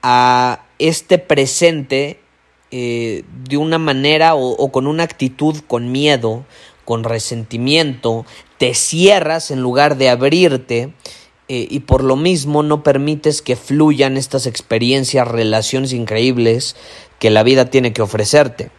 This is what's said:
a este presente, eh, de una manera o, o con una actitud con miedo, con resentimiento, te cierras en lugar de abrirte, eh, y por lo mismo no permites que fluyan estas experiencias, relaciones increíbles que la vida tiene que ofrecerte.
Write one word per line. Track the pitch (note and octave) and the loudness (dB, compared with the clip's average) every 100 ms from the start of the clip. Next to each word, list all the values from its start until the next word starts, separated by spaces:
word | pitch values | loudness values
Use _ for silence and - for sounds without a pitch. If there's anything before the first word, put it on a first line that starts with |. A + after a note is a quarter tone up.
| B2 | 2
a | B2 B2 B2 B2 A#2 _ _ | 2 4 2 0 -4 _ _
este | D#3+ E3 - F3+ | -2 -2 0 0
presente, | - C#3+ C3+ - E3+ D#3+ C3+ C3+ C#3+ - _ _ _ _ _ | 2 0 0 2 0 0 -4 -4 -4 -8 _ _ _ _ _
eh, | B2+ B2 A#2+ A#2 F#2+ - B2 C3 | -8 -6 -4 -6 -8 -10 -18 -6
de | C#3+ | -4
una | D#3 D#3+ | 0 0
manera | D#3+ C3+ C#3+ D#3 D#3+ D#3 | 0 0 2 4 4 4
o, | B2+ | 0
o | A2+ C3+ | 0 0
con | C3+ C3+ | 0 -2
una | D#3 | -2
actitud | E3+ - C3 - D3+ D#3 - | -4 -2 -6 -2 -2 -2 -4
con | A#2+ A#2+ | -6 -4
miedo, | B2+ D3 C3+ A2+ A2+ C3+ - - _ | -2 0 0 0 -6 -12 -20 -20 _
con | - A#2 | -6 -6
resentimiento, | A2+ A2+ - A#2+ A2 A#2 B2 D#3 D#3 B2 A#2 A2+ A2+ - - _ | -4 -6 -6 -10 -8 -6 0 2 0 -2 -4 -4 -8 -20 -20 _
te | B2+ | -2
cierras | A#2+ - D#3 F#3 G3 D#3 D#3+ - | 0 -4 2 4 4 2 -4 -4
en | C3 | -4
lugar | B2+ B2 D3 C#3+ | -2 2 2 2
de | C3 | 2
abrirte, | B2 C3 F3 F3+ C3 - A#2 C3 - - - _ _ _ | 4 2 4 2 0 -4 -6 -6 -12 -20 -20 _ _ _
eh, | B2+ - | -8 -6
y | D3 | -8
por | - C3 | 2 2
lo | C3 | 4
mismo | C3 E3 F3+ C#3+ D3 | 2 2 0 0 0
no | D3+ D3+ | 0 0
permites | D3 C3+ C#3+ D3+ D3+ D3 | 2 0 0 -2 -2 -2
que | - B2 | -4 -6
fluyan | - C#3+ D3+ D3 C3+ C3+ | -2 2 2 4 0 0
estas | C3+ C3+ B2 | -4 -4 -4
experiencias, | A2 - A2+ A#2+ C3+ C3 C#3 A#2+ | -8 -4 -2 0 0 0 -2 -2
relaciones | A#2 A2 A2 G#2+ C3 C3 | -2 0 0 -2 -4 -4
increíbles | B2+ A2 A2 B2 B2 A#2 A#2 - - - - - _ | -6 -4 0 0 2 2 2 -2 -12 -20 -20 -20 _
que | A2 | 2
la | G#2+ | 4
vida | A2 C3 B2+ | 4 4 4
tiene | C3+ B2 | 2 0
que | A2+ | -2
ofrecerte. | G#2+ A2 G#2+ D3 C#3 - - | -4 -2 2 2 2 -2 -14